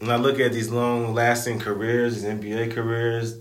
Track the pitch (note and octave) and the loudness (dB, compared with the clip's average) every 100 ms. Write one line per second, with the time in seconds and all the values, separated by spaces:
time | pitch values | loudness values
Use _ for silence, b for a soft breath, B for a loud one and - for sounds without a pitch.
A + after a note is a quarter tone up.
0 | A2 A#2+ C3+ C3+ B2 A2+ A2 A#2+ A#2+ A#2+ | 0 2 4 4 2 0 -2 0 0 0
1 | A#2 A2+ A#2+ A#2+ A#2+ A2 G#2 G#2 A2+ A#2+ | 0 2 2 2 0 -4 -2 -2 0 2
2 | A#2+ A2 G2+ G#2+ G#2 A2 A#2 A2+ A2+ A#2 | 2 0 -4 -4 -4 -2 -2 -2 -2 0
3 | A#2 A#2 A#2 - | 0 0 -4 -8